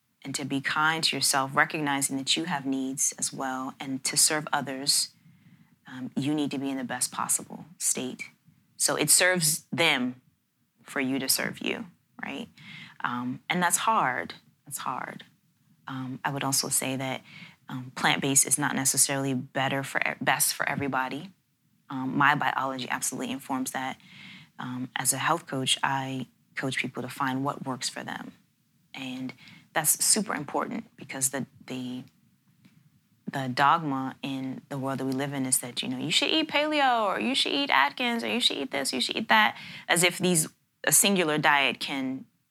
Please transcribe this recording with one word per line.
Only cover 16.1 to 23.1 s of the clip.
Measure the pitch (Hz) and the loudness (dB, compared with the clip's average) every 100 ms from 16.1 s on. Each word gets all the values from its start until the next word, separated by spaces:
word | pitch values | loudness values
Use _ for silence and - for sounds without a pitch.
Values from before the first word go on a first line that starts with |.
| 139 | -6
I | - | -4
would | 139 | -2
also | 135 139 - | 0 0 0
say | - 131 131 | -2 -2 -2
that, | 135 131 - - - - - | -4 -6 -10 -20 -20 -20 -12
um, | 131 127 - | -10 -10 0
plant-based | 160 - 139 139 135 | 2 2 4 2 4
is | 147 | 2
not | 139 131 | 2 2
necessarily | 135 131 - 139 135 | 0 2 2 2 0
better | 127 131 139 135 135 | -2 -2 -2 0 -2
for | 139 - | -2 0
e-, | - - | 0 0
best | 135 135 - | 0 2 2
for | - - | 0 -2
everybody. | 139 139 131 131 139 190 _ _ _ _ _ - | -2 -2 -2 -2 -6 -10 _ _ _ _ _ -10
Um, | 135 131 143 | -6 -2 4
my | 143 | 4
biology | 147 131 - 135 131 123 | 4 0 0 -2 -4 -6
absolutely | 127 - | -4 -4